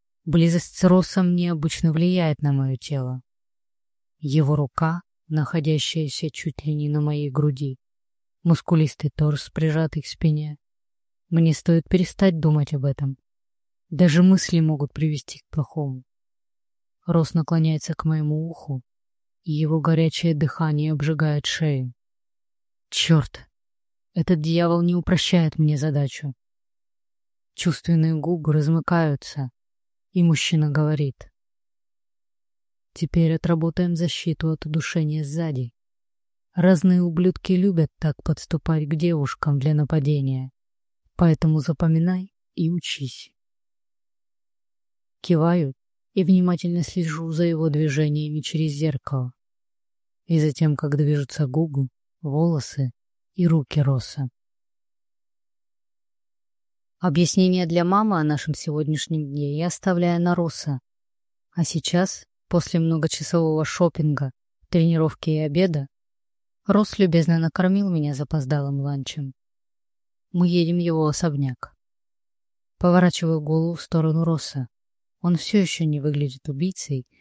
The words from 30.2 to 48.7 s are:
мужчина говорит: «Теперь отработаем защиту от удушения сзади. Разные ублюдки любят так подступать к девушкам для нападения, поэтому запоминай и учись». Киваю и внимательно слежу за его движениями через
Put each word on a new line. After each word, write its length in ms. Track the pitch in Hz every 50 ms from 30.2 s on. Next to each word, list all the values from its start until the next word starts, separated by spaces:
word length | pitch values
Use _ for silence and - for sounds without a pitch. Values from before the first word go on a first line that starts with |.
| 175
мужчина 460 | 170 160 143 - - - 160 151 151
говорит: 600 | 143 147 151 151 156 147 151 139 - - - - _ _ _ _ _ _ _ _ _ _ _ _ _ _ _ _ _ _ _ _ _ _ _ _ _ _ _ _ _ _ _ _ _
«Теперь 400 | - - 147 - 170 165 160 160
отработаем 640 | 160 - - 170 165 160 165 156 - 180 175 175
защиту 540 | 160 175 165 - - - 175 156 - - 160
от 160 | 160 151 -
удушения 580 | 151 156 160 143 - - 170 156 151 151 156 151
сзади. 480 | 139 147 160 170 160 143 127 127 117 - _ _ _ _ _ _ _ _ _ _ _ _ _ _ _ _
Разные 480 | - 180 185 190 156 - 185 180 180
ублюдки 520 | 180 175 165 160 180 185 180 - - - 185
любят 360 | 180 185 202 190 165 156 - - _
так 220 | - 156 143 - -
подступать 640 | - 151 - - - - 147 - - 160 156 151 143
к 80 | 165
девушкам 640 | 156 160 175 170 156 143 127 - - - 156 143 139
для 140 | 131 151 156
нападения, 800 | 147 151 131 160 156 135 143 151 143 139 135 131 131 131 131 - _ _ _ _ _ _ _ _ _ _ _ _
поэтому 440 | - 175 165 156 - - 160 156 156
запоминай 720 | 135 - 160 - 170 160 160 160 165 175 185 185 185 196 _ _ _ _ _
и 140 | - 170 165
учись». 640 | 170 175 - - - - 139 127 - - - - _ _ _ _ _ _ _ _ _ _ _ _ _ _ _ _ _ _ _ _ _ _ _ _ _ _ _ _ _ _ _ _ _ _ _ _ _ _
Киваю 520 | - - 175 160 156 165 175 180 160 135 131 - _ _ _ _ _ _ _
и 100 | 196 190
внимательно 600 | 156 190 185 180 180 180 170 - 175 170 175 165
слежу 480 | - - 185 170 160 151 160 165 165
за 140 | 160 156 175
его 240 | 170 165 156 160 160
движениями 720 | 147 151 156 151 135 147 156 151 147 151 151 151 151 156
через 300 | - - - 156 160 156